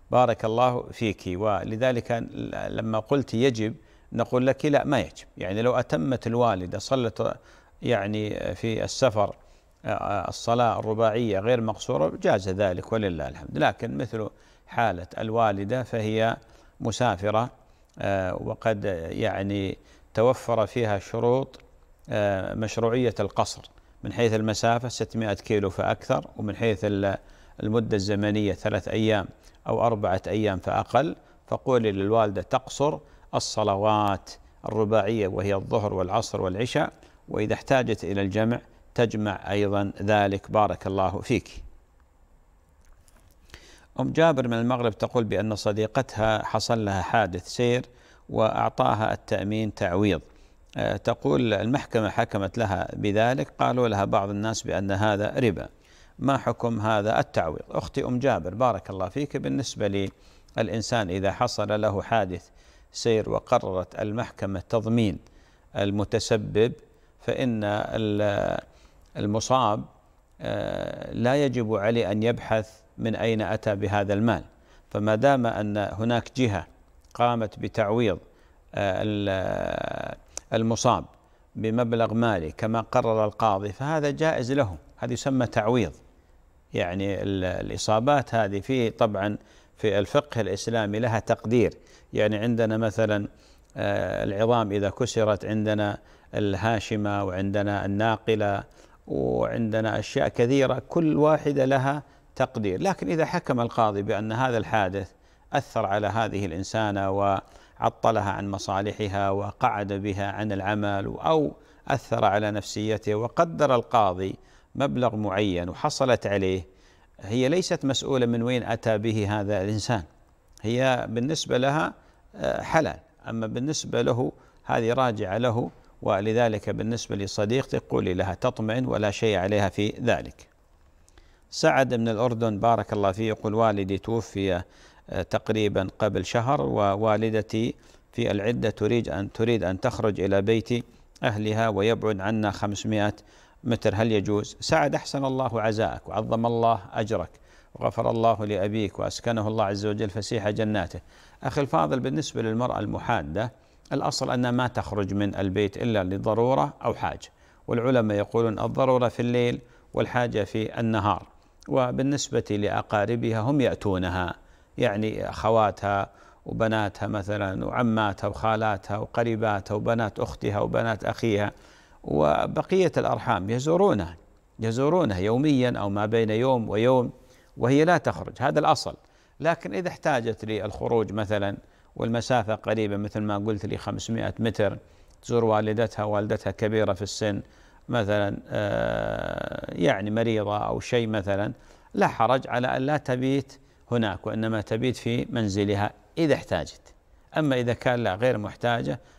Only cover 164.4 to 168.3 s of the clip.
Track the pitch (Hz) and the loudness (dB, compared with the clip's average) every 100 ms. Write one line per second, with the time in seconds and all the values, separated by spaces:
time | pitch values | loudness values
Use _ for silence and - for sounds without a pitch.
164.4 | - - _ - 123 104 110 101 98 - | -16 -20 _ -2 0 0 -2 -2 -6 -2
165.4 | 107 113 104 - 101 101 95 - - - | 2 4 4 2 0 0 -2 -8 -20 -18
166.4 | - 113 113 110 101 - 104 104 95 104 | -8 -2 0 2 -2 -4 -4 -4 -4 -4
167.4 | 98 107 110 120 120 110 107 95 104 | -2 -4 -4 0 2 2 2 0 -4